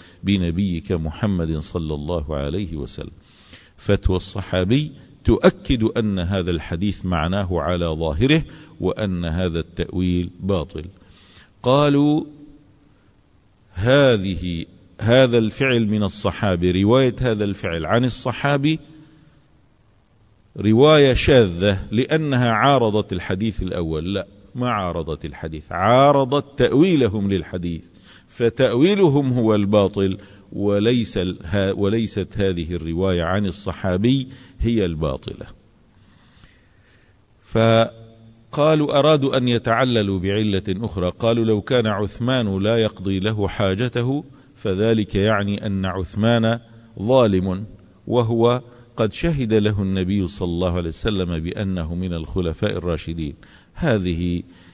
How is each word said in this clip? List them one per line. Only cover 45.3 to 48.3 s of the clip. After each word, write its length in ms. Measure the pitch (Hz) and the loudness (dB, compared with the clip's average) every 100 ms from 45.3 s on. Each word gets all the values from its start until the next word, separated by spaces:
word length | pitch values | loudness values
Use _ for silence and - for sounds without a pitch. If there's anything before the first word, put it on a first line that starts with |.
| 104 101 101 110 | 2 -2 -4 -4
أن 200 | 95 95 | -2 -2
عثمان 760 | 92 90 104 110 117 113 117 - - - - | -4 -6 0 2 2 2 -2 -6 -20 -20 -6
ظالم، 640 | 104 131 113 92 92 92 104 - - _ - | 2 4 4 2 0 -4 -8 -16 -20 _ -4
وهو 540 | 117 113 | -2 0